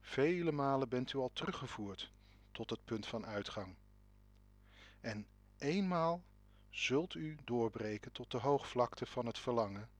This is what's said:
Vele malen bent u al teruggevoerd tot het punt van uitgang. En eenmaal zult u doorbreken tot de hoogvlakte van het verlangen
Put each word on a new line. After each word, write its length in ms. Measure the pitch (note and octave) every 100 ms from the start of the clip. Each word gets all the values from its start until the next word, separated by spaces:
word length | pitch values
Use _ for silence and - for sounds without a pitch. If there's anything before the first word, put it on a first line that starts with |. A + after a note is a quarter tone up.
Vele 520 | - - D3 F3+ E3+
malen 360 | D3 C#3 C#3 C3
bent 240 | B2+ B2+
u 60 | C#3
al 140 | B2+
teruggevoerd 800 | - - - C3+ - G#2 F#2+ - - - - -
tot 180 | - A2+
het 140 | A2+
punt 220 | - A2+ G2+
van 200 | A#2 G#2
uitgang. 500 | G#2 G2+ - F#2+ F#2 - - - - - - - - - - - -
En 260 | A#2 G#2 G#2 - - -
eenmaal 680 | C#3+ F#3 F#3+ F3 E3 E3+ - - - - -
zult 460 | - - C3 F3
u 240 | E3 D#3 D3+
doorbreken 680 | - A#2+ A2+ A2 G#2+ G#2+ -
tot 180 | - B2
de 80 | B2+
hoogvlakte 680 | B2+ C#3 - - A#2+ - B2+
van 200 | - A#2
het 120 | -
verlangen 520 | - A#2+ G#2 G2 A2